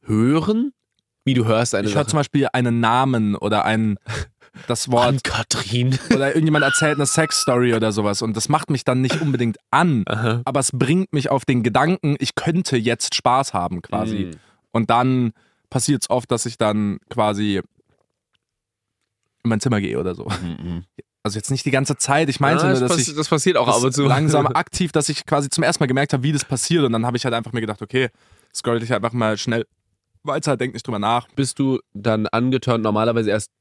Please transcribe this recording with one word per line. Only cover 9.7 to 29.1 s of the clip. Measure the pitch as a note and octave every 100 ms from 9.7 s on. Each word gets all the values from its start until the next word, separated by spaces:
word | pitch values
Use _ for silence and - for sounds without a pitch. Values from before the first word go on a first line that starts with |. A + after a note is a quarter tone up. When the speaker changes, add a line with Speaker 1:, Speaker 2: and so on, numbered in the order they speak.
Speaker 2:
an, | C3+ F3 B2+ F#2+
Speaker 1:
Aha. | G#2+ A2+ A#2 B2
Speaker 2:
aber | C#3
es | C3
bringt | B2+ C3 F3 G3
mich | D3 B2+
auf | C3+
den | - B2
Gedanken, | A2+ A#2 D3+ F#3 D3+ C#3+
ich | C3 -
könnte | - E3+ - B2+
jetzt | A2+ A2+ - -
Spaß | B2+ B2 A2+
haben | G2 F2 F2+
quasi. | - F#2 A2 G#2+ F#2
Speaker 1:
Mhm. | D#2 _ _ _
Speaker 2:
Und | A#2 G#2+
dann | A#2 C3 B2+ A#2 - _ _ _
passiert's | C3 - C#3+ -
oft, | B2 A#2
dass | A#2+ A#2+
ich | -
dann | G#2+ G#2+ G#2 G2 _
quasi | A#2+ G#2+ G2+ G#2 G2 - _ _ _ _ _ _ _ _ _ _ _ _ _ _ _ _ _
in | A#2
mein | A2
Zimmer | C3 A2
gehe | G2 A#1+
oder | F2+ F2
so. | - F#2
Speaker 1:
Mhm. | F2 - F2 E2+ F2+ - - _ G#2+
Speaker 2:
Also | G#2+
jetzt | -
nicht | C3+ -
die |
ganze | C3 C3+ C#3+
Zeit, | - C#3+ D#3
ich | C3
meinte | C#3 D3+ D#3+
Speaker 1:
Ja, |
Speaker 2:
nur, | B2+
Speaker 1:
das |
Speaker 2:
dass | B2 E3+
Speaker 1:
passi-, | B2+
Speaker 2:
ich | D3
Speaker 1:
das | D3+
passiert | D#3 F#3 E3
auch | A#2+
Speaker 2:
das | A2+
Speaker 1:
ab | B2+
und |
zu. | C3 C#3
Speaker 2:
langsam | C3 D#3 D3 C#3+
Speaker 1:
<laughs> |
Speaker 2:
aktiv, | C3 - - F3
dass | D#3 C#3+
ich | D3 -
quasi | D3 C#3
zum | -
ersten | D#3 E3+
Mal | C#3
gemerkt | C3 D3
habe, | C3+
wie | C3+
das | D3 -
passiert. | B2+ - E3+
Und | C3+
dann | A2+
habe | A#2+ A#2+
ich | C3
halt |
einfach | A#2 A2
mir | A#2
gedacht, | A2 G#2
okay, | G#2+ B2+ B2+ _ _ _ _ -
scroll | - A#2
dich | A2+
einfach | A2+ A2+